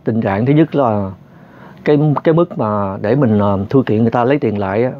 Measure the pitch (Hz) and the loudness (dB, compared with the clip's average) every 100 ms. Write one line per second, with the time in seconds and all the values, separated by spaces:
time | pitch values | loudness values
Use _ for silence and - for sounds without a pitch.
0 | - 113 110 98 120 147 160 139 123 104 | -4 -2 0 0 2 2 2 0 0 0
1 | 95 98 - - - - - - - 147 | -4 -10 -20 -20 -20 -20 -20 -6 0 2
2 | 151 135 170 160 175 - 110 104 98 104 | 2 0 2 2 0 -2 -4 -2 -4 -4
3 | 104 135 127 107 101 98 98 135 - 110 | -2 2 2 2 2 0 0 0 0 0
4 | 113 123 120 143 113 104 95 104 127 139 | 0 0 0 0 -2 -2 -2 -2 -2 -6